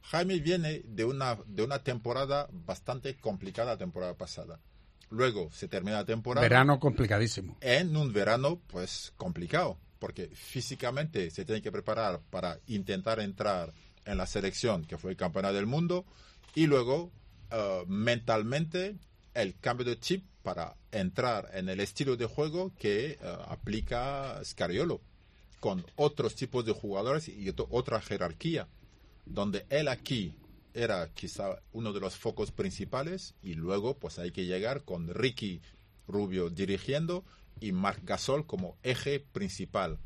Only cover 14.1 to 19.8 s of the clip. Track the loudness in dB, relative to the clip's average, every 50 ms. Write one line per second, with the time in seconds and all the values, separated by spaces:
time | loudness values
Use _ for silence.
14.1 | -2 -2 -2 0 0 0 0 0 -2 0 0 2 2 2 -2 -6 -10 -8 -6 -6
15.1 | -4 -2 -2 -2 0 0 0 2 2 2 0 2 2 2 2 2 2 0 -2 -6
16.1 | -20 -20 -20 -20 -20 -20 -20 -6 2 4 6 8 8 6 6 4 2 2 2 -4
17.1 | -10 -18 -20 -20 -20 -20 -12 -6 -2 0 0 2 0 0 0 -2 0 2 4 4
18.1 | 2 2 2 2 2 2 2 2 0 0 0 0 -2 -2 -2 -2 -6 -10 -14 -20
19.1 | -20 _ -20 -8 -2 0 0 0 -2 -2 -2 0 0 2